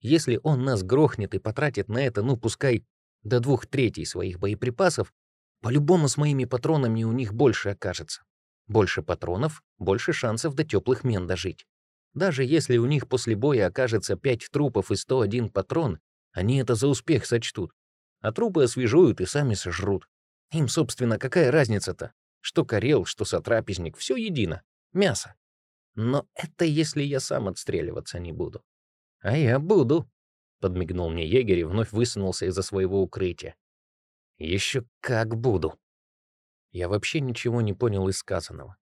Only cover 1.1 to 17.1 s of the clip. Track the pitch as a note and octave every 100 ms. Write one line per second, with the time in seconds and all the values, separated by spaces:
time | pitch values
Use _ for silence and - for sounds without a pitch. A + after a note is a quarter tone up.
1.1 | - G2 G2 A2 A2 D3 G#2 G2 A2+ C3+
2.1 | G#2+ A#2 A#2 A2+ - C#3 A2+ _ _ _
3.1 | _ G#2+ B2 A#2+ B2+ - C3 A#2 - D#2
4.1 | F2+ F#2+ F2 G2+ G#2+ B2 A#2+ F#3 C#3 G2
5.1 | _ _ _ _ _ A2+ C#3+ D3 F3+ C#3+
6.1 | - D3 C#3 B2 B2 D3 D#3 A#2+ A2+ A2+
7.1 | A#2+ A#2 A2 C#3 G#2 G2+ G2 G2 F2 D#2+
8.1 | - _ _ _ _ - G#2+ F#2+ - D#2
9.1 | F2 - F2+ D#3 - _ _ F2+ G2 -
10.1 | D#3+ A#2 A2+ D#3+ C#3 D#3 G2+ B2+ C3 C3
11.1 | G#2 F2+ F2+ F#2 - _ _ _ _ _
12.1 | C#3 F#3+ C#3 C3 D#3+ D#3 A#2+ A#2+ D3 -
13.1 | B2+ - G#2 C#3 C3 F#2 C3+ B2+ A2 -
14.1 | F#2+ C#3 A#2 - C3 D3 G#2+ - G2 -
15.1 | C3 G2+ A#2+ A2+ G2 - D#3 D3 D#2+ _
16.1 | _ _ - G2 C3+ B2 A2+ C#3 C#3 -